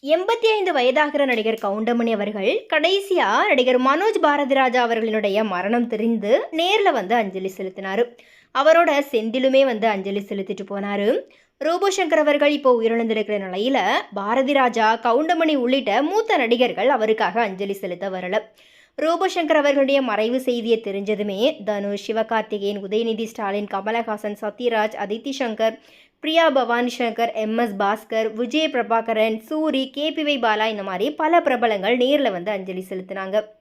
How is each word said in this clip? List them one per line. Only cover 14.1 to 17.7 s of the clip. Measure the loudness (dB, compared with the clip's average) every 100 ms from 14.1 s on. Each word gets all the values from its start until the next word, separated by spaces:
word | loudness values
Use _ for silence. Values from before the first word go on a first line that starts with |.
| -8
பாரதிராஜா, | -2 0 0 2 0 2 2 2
கவுண்டமணி | 2 0 2 0 2
உள்ளிட்ட | 0 2 0 0 0
மூத்த | 0 -2 0 0
நடிகர்கள் | 2 2 2 2 0
அவருக்காக | 2 2 0 0 0
அஞ்சலி | -2 -4 -6